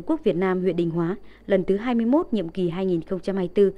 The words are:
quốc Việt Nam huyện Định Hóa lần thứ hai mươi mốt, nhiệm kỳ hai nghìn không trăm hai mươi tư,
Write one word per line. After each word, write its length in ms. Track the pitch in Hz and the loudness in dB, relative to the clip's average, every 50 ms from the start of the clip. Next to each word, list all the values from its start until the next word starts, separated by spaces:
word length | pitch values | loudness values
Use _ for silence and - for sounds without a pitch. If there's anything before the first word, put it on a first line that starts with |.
| 165 | -2
quốc 180 | - 320 311 - | -2 -2 0 0
Việt 120 | 208 165 | 0 2
Nam 260 | 170 190 190 185 185 | 2 2 0 0 0
huyện 140 | 180 190 165 | 0 0 0
Định 140 | 175 175 170 | 0 0 0
Hóa 260 | 160 170 170 165 202 220 - - - - - | 0 0 -2 -2 -2 -6 -10 -16 -20 -16 -2
lần 160 | - 196 190 175 | 0 0 2 2
thứ 140 | - 190 | 0 0
hai 180 | 202 220 254 240 | 0 0 0 0
mươi 100 | 233 226 | 0 2
mốt, 220 | 226 262 320 359 - | 2 2 2 2 0
nhiệm 180 | 247 208 175 165 | -2 -4 -4 -4
kỳ 200 | - 190 180 170 | -4 -2 -2 -2
hai 160 | 160 180 190 | -2 -2 -2
nghìn 160 | 190 180 165 | 0 0 -2
không 180 | 156 - 196 180 | -2 -4 -6 -6
trăm 160 | - - 190 | -4 -4 -2
hai 100 | 196 180 | -2 -2
mươi 60 | 175 - | 0 2
tư, 200 | 208 202 190 190 | 4 4 4 2